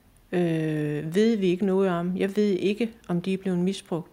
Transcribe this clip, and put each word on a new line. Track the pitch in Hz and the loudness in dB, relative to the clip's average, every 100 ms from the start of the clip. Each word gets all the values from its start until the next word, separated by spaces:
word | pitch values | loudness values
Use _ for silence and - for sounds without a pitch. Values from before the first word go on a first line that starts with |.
| _ _ - | _ _ -4
øh, | 180 170 160 156 156 151 147 160 180 | 0 0 0 0 -2 -2 -4 -2 2
ved | 220 226 | 2 4
vi | 190 | 2
ikke | 180 196 | 2 2
noget | 190 196 | 2 2
om. | 170 175 185 | 0 -2 -2
Jeg | 196 196 | -2 0
ved | 208 | 0
ikke, | 185 190 202 226 - - | 2 0 0 -4 -6 -4
om | 175 | -4
de | 190 | -2
er | 190 | -4
blevet | 190 180 | -2 0
misbrugt. | 180 190 - 165 - | 0 -2 -6 -8 -8